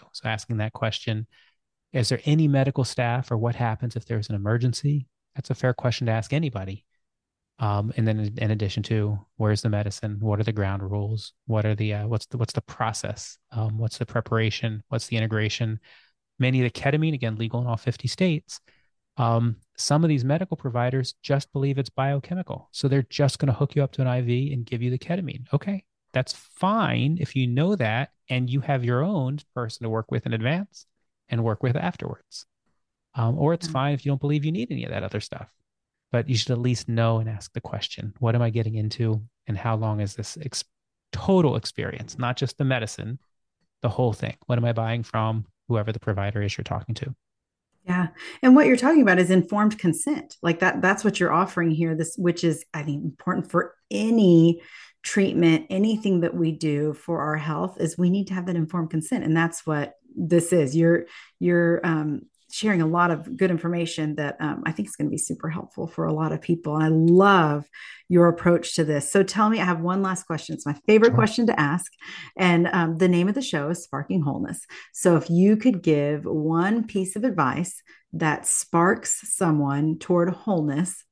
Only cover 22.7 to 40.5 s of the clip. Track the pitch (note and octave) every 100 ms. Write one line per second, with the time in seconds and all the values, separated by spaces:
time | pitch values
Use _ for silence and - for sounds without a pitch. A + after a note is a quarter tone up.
22.7 | - C3+ C#3 B2 - C#3 - C#3+ A2+ C#3+
23.7 | D3+ C#3 - B2+ B2 A#2+ B2 C#3+ C3 A#2
24.7 | A#2+ B2 B2+ - F3+ E3 - B2+ D3 -
25.7 | G3 - _ _ B2+ B2+ - - - F#3+
26.7 | A3 D#3+ A#2 C3+ E3+ D3+ C3 B2 B2 F3
27.7 | G3+ A2+ A2+ C#3+ _ - B2+ B2 C#3 C3+
28.7 | C3+ A#2+ B2 E3+ G3 C3 D3 - - A2+
29.7 | - A#2 A2 A2 - - A2+ A#2 E3+ G3+
30.7 | - - _ _ _ - A#2 A2+ G#2 B2+
31.7 | C3 F3 - G1+ - _ - - _ _
32.7 | _ _ _ _ B2 A#2 D3 D3 E3+ D#3+
33.7 | C3+ C#3 C#3+ C#3 C#3 C#3+ D3+ D3+ F3+ A#3+
34.7 | C#3 - G2 G2 G#2+ - - - _ _
35.7 | _ _ _ _ A#2+ C#3+ A#2 - A#2+ B2+
36.7 | A#2+ - A#2 A2+ A2+ A2 G#2 - - -
37.7 | G#2 - - A2 - A#2 A#2+ A#2 A2 A2
38.7 | A2 G#2+ - A2+ A2 A2 _ - G#2 A#2
39.7 | A2 A2 G#2+ G2+ - G#2+ - C3